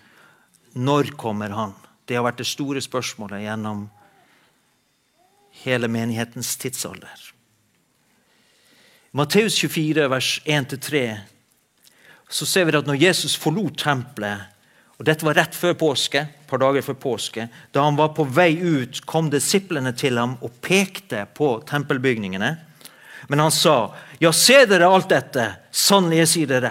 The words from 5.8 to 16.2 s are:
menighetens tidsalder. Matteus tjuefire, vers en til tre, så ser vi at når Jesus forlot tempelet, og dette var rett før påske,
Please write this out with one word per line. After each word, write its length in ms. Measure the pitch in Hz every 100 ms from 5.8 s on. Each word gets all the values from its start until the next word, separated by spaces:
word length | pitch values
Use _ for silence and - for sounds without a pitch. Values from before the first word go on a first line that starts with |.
| 117
menighetens 720 | 113 117 113 120 - - -
tidsalder. 600 | - - - - - - - _ _ _ _ _ _ _ _ _ _ _ _ _ _ _ _ _ _ 131
Matteus 400 | 143 202 220 -
tjuefire, 540 | 147 170 156 151 139
vers 220 | 131 - -
en 240 | 156 147 127
til 140 | 135
tre, 220 | - 147 120 104 101 _ _ _ _ _ _ _ - - -
så 160 | -
ser 240 | 151 190 160
vi 80 | 151
at 80 |
når 160 | 135 135
Jesus 380 | 180 170 147 -
forlot 400 | 156 180 151 143
tempelet, 720 | 147 135 113 - 104 101 98 _ _ _ _ -
og 80 |
dette 220 | 123 156 156
var 100 | 165
rett 200 | 160 -
før 180 | 175 151
påske, 460 | 156 123 - 143